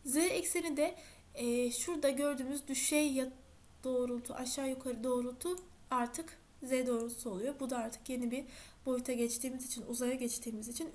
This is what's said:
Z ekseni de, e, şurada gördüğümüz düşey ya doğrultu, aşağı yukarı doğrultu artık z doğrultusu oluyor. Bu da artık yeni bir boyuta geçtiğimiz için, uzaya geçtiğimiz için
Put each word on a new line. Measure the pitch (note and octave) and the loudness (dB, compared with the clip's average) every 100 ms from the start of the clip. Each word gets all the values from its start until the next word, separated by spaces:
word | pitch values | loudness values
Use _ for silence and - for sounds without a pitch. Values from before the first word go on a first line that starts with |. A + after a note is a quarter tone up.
Z | C4+ C#4+ | 0 4
ekseni | F4 F4 F4 F4 E4+ C#4 | 4 4 2 2 0 2
de, | D#4 - - - - | 2 0 -14 -18 -16
e, | - A#3+ A#3+ B3 | -2 2 4 2
şurada | A#3+ - D#4+ C#4+ | 0 -2 2 2
gördüğümüz | C4+ C#4+ C4+ C4 C#4+ - | 4 2 0 -2 -4 -2
düşey | C4+ - D4+ D4+ | 0 4 4 4
ya | C4+ C4 - - - - - | 2 -2 -6 -20 -20 -20 -8
doğrultu, | B3+ B3 B3 A#3+ A#3+ | 0 0 0 -2 -4
aşağı | - B3+ C#4 C4+ | -4 -2 0 -2
yukarı | C4 B3+ A#3+ | -2 -4 -2
doğrultu | B3+ B3 B3 B3+ F4 F4+ - - - | 0 2 0 -2 -4 -4 -6 -16 -2
artık | B3+ A#3+ - E4 - - - | 0 0 -2 -8 -12 -20 -10
z | B3+ | 0
doğrultusu | B3+ B3 A#3 A#3 A#3 A#3 | 2 4 2 0 -4 -4
oluyor. | F#3 B3 C#4 | -2 -2 -2
Bu | C4 | -2
da | B3 | 0
artık | A3+ - - | -2 -6 -4
yeni | B3+ A#3+ | -2 0
bir | B3+ C4 - - - C4 | -2 -6 -12 -18 -6 0
boyuta | B3+ B3 | 0 2
geçtiğimiz | A#3+ A#3 - C4 B3+ B3+ | 2 2 0 -2 -4 -4
için, | A#3+ - | -6 -2
uzaya | A#3+ B3 | 0 2
geçtiğimiz | C4 A#3+ - A#3 A3 A3 | 2 0 -2 -4 -6 -6
için | A#3+ D#4+ | -4 -4